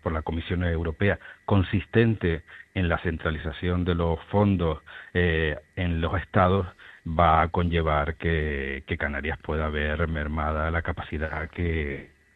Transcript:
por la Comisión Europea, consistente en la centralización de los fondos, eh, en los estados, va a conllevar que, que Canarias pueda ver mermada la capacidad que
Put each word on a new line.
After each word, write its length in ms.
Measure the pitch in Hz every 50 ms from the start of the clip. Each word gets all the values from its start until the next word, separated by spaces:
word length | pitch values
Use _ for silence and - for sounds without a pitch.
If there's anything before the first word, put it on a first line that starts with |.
| -
por 100 | 82 80
la 100 | 80 76
Comisión 420 | - 82 82 - - 92 87 90
Europea, 560 | 85 85 82 85 85 78 - 101 101 90 - - - - - _
consistente 1000 | - 107 98 90 - - 95 - - - 113 120 117 110 - - 87 82 78 - - - - - - _
en 140 | 95 90 85
la 100 | 82 78
centralización 840 | - 90 82 78 - 82 78 71 73 82 78 - - 90 87 90 90
de 100 | 90 87
los 240 | 85 85 82 82 78 - - -
fondos, 480 | 101 104 101 98 87 85 80 78 - - - - - - - -
eh, 440 | 90 87 87 80 80 80 76 73 - - _ _
en 240 | - 90 87 85 82
los 200 | 82 78 98 95
estados, 460 | - - - 104 92 90 95 98 90 90 - - - - - - _
va 360 | 82 80 80 87 82 80 80 80
a 60 | 82
conllevar 680 | - 87 87 85 82 82 80 78 76 73 73 80 80
que, 640 | - - 85 82 78 78 76 71 69 67 69 69 67 - -
que 80 | 90 82
Canarias 400 | 78 76 71 69 71 78 78 -
pueda 280 | - - 78 78 78 76
ver 400 | 76 76 73 76 76 73 85 78
mermada 640 | 80 76 73 73 76 78 76 78 78 76 76 82 82
la 100 | 82 80
capacidad 640 | - 78 - - - 82 76 78 78 78 78 80 78
que 600 | - - 87 85 82 80 76 71 69 69 - - _ _ _ _ _